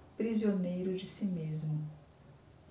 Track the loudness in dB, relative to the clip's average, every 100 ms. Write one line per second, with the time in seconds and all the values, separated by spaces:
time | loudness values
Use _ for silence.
0 | -10 -2 0 4 4 4 2 0 0 -2
1 | -4 -2 0 0 -2 -2 -2 -2 -4 -10
2 | -18 -20 -20 -20 -20 -20 -20